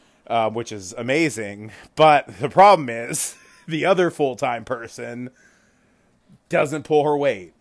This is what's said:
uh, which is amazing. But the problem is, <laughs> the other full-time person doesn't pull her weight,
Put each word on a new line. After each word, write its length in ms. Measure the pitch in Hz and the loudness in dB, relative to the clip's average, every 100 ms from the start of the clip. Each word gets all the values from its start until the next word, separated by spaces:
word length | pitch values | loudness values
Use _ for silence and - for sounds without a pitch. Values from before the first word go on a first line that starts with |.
| _ _ - | _ _ -4
uh, 240 | 117 113 | -2 -2
which 220 | 113 117 | -4 -10
is 220 | 107 90 120 | -12 -14 -10
amazing. 760 | 117 147 156 113 101 101 107 - - - | -4 0 0 -4 -12 -12 -18 -20 -14 4
But 440 | 156 143 - 95 | 6 6 2 -8
the 100 | 131 | -2
problem 400 | 165 202 180 127 | 6 8 6 2
is, 460 | 117 123 147 - - _ | -8 -6 -6 -6 -10 _
<laughs> 160 | _ - | _ -8
the 180 | 160 156 | -2 2
other 240 | 175 175 | 2 2
full-time 560 | - 143 123 131 117 110 | 0 -4 -2 -4 -6 -6
person 640 | 120 113 - 120 120 123 - _ _ _ _ _ _ _ _ _ _ _ | -8 -8 -14 -12 -12 -14 -16 _ _ _ _ _ _ _ _ _ _ _
doesn't 340 | 170 151 151 | -2 -2 -4
pull 200 | - 151 | 0 2
her 120 | 147 147 | 2 0
weight, 380 | 143 101 87 _ | 0 -2 -10 _